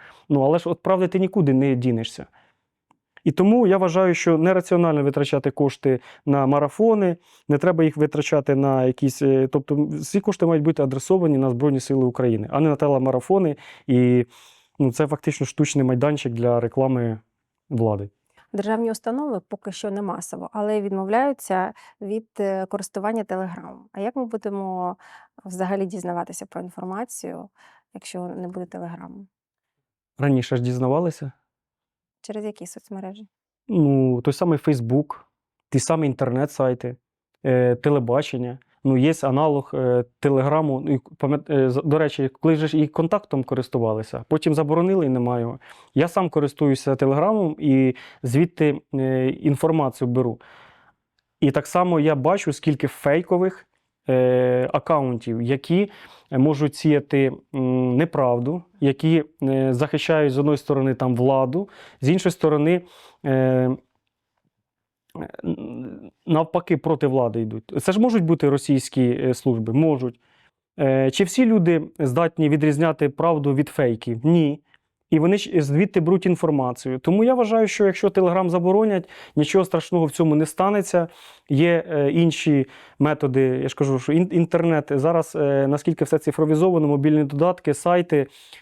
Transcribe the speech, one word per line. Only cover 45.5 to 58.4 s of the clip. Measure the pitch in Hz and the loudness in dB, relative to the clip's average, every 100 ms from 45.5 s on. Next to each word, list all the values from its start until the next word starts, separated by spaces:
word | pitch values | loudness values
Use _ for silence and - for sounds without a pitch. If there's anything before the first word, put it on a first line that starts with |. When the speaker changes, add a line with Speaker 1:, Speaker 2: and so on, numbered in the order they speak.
| 131 - - _ | -8 -18 -20 _
Speaker 1:
Я | 135 170 | -2 0
сам | 196 175 | 0 -2
користуюся | 156 143 - 147 135 - 131 | 0 -2 0 0 0 0 0
Телеграмом | 135 139 190 220 170 156 | 2 2 0 0 -2 -2
і | 151 135 131 123 - - | 2 4 2 -2 -10 -10
звідти, | 127 131 175 - 151 - _ | -2 0 0 2 0 0 _
е, | 135 131 131 131 | -4 -2 0 -2
інформацію | - 156 139 160 160 131 - 123 | 0 -2 0 0 0 0 -2 -2
беру. | 123 120 107 - - - _ _ _ _ _ _ - | 0 -2 -4 -14 -20 -20 _ _ _ _ _ _ -2
І | 143 | 0
так | 147 - | 0 -2
само | 180 180 165 | 0 0 2
я | 151 | 2
бачу, | 143 143 196 160 | 0 0 -2 -2
скільки | 139 160 143 139 | -4 -2 -2 -4
фейкових, | - 143 156 180 180 185 - _ _ _ _ - | -2 0 0 0 0 -2 -4 _ _ _ _ -2
е, | 127 127 127 127 127 127 | 2 2 2 2 0 -2
акаунтів, | 147 - 156 131 120 120 113 | -4 0 0 0 -4 -6 -4
які | 120 135 - 175 202 - - - - | -2 -2 0 0 0 -6 -20 -20 -6
можуть | 131 143 143 147 | 0 2 2 -2
сіяти, | - 160 143 143 143 131 - _ | 0 2 2 2 0 0 -2 _
м, | 135 127 127 127 123 | -4 -2 0 0 0
неправду, | 170 143 127 120 | 0 0 0 0